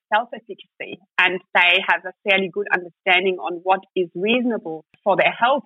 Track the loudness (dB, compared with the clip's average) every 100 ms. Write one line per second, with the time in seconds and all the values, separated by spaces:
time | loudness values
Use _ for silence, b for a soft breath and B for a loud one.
0 | -2 -2 -2 -8 -16 -18 -18 -16 -14 -14
1 | _ 0 2 0 -2 2 4 4 2 -2
2 | -2 -6 0 0 0 -4 -4 -4 -4 -6
3 | 0 2 2 -2 -4 -4 0 0 -2 -6
4 | -4 -2 -2 0 0 -4 -6 -12 -14 _
5 | 0 2 2 2 0 0